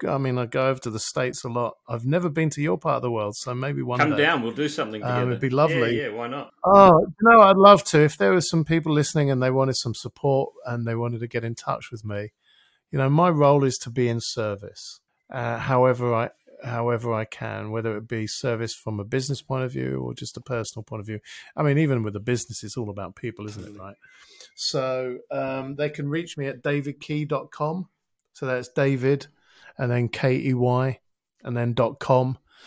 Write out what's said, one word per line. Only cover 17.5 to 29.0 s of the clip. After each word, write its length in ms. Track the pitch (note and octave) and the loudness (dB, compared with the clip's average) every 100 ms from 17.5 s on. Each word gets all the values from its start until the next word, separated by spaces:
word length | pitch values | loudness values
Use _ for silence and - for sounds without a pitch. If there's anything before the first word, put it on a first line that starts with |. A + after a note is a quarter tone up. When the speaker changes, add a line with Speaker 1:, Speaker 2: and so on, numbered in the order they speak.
| G#2 G#2+ | -8 -8
Speaker 1:
whether 260 | A2+ A2+ G#2 | -6 -4 -6
it 120 | A2+ | -6
be 180 | A2+ G#2+ | -8 -6
service 480 | - C3+ A2+ A2+ | -6 -4 -4 -6
from 240 | - A2+ G#2+ | -8 -8 -8
a 40 | |
business 380 | G2+ C3 C3 C3 | -4 -4 -4 -8
point 220 | - C3 | -6 -6
of 80 | B2+ | -6
view 280 | C3+ C3 C3 | -6 -6 -6
or 120 | B2 | -6
just 220 | A#2+ B2 - | -10 -12 -14
a 40 | |
personal 440 | - A#2+ G#2+ A2+ | -8 -8 -8 -12
point 160 | - A2 | -12 -12
of 60 | G#2 | -10
view. 120 | G#2+ - - - - | -12 -14 -20 -12 -2
I 60 | |
mean, 160 | D3+ C#3 | 0 2
even 240 | D#3 B2 | 2 0
with 140 | G#2+ G2+ | -2 -6
a 40 | |
business, 420 | A2 A#2+ - A2 | -2 -4 -4 -12
it's 120 | G#2+ - | -12 -10
all 120 | G#2+ | -8
about 280 | G2 F#2 - | -8 -12 -10
people, 300 | A#2+ G#2+ G#2+ | -12 -10 -12
isn't 140 | G2+ | -14
it, 60 | F#2 | -16
Speaker 2:
Absolutely. 200 | G#2 G2 | -18 -20
Speaker 1:
right? 100 | G2+ _ - - - - | -20 _ -20 -20 -20 -20
So, 640 | - - C#3 C3 B2+ B2+ B2+ - | -10 -6 -2 -2 -2 -4 -8 -8
um, 440 | C#3 C3+ C3+ C3+ C#3+ | -6 -4 -6 -8 -4
they 140 | D3+ | -4
can 180 | D3 C#3+ | -4 -6
reach 300 | D#3+ E3+ - | -6 -6 -8
me 80 | C#3 | -8
at 160 | C3+ | -6
david 380 | D3 C#3+ C#3+ C#3 | -4 -2 -4 -10
key 240 | - D3+ D3 | -6 -6 -2
dot 240 | C#3+ - | -4 -6
com. 380 | - D3+ F3+ F3+ _ _ _ _ | -6 -6 -6 -10 _ _ _ _
So 140 | - C3+ | -10 -4
that's 220 | B2+ A#2+ | -4 -4
David 580 | - C#3 C3+ | 0 0 2